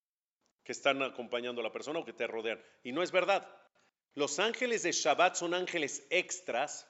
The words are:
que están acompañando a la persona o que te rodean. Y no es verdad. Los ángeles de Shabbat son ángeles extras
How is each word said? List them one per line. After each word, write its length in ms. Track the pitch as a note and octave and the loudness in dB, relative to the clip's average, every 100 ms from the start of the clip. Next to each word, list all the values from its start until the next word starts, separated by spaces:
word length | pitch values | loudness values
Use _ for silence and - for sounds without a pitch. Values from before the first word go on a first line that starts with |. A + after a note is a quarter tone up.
| _ _ _ _ _ _ | _ _ _ _ _ _
que 80 | - | -10
están 300 | A#2+ C#3+ C3+ | -2 2 2
acompañando 580 | C3 - A2+ A#2+ B2 B2 | 0 -4 -4 -4 -4 -4
a 20 | |
la 80 | A2 | -4
persona 280 | A2+ A2 D#3+ | -6 -6 -6
o 60 | C3 | -6
que 80 | |
te 120 | A2+ A#2 | -4 -4
rodean. 340 | A2 A2 G#2+ - _ | -2 -4 -4 -8 _
Y 80 | B2 | -6
no 120 | C3+ | -2
es 80 | F3 | 2
verdad. 360 | F#3 F3+ F#3+ - - _ _ _ _ _ - | 2 4 2 0 -20 _ _ _ _ _ -2
Los 240 | C#3+ - | -2 2
ángeles 420 | G#3+ A3+ B3+ G#3+ | 0 0 0 0
de 100 | E3 | 0
Shabbat 440 | - D#3+ C#3 F3+ F3+ | 0 2 6 6 4
son 180 | E3+ | 0
ángeles 540 | F3 F3+ E3+ C3+ - - | 0 0 -2 -2 -6 -2
extras 760 | F3 F#3 - - A#2 D3+ - - | 0 0 -6 -4 -2 -2 -6 -16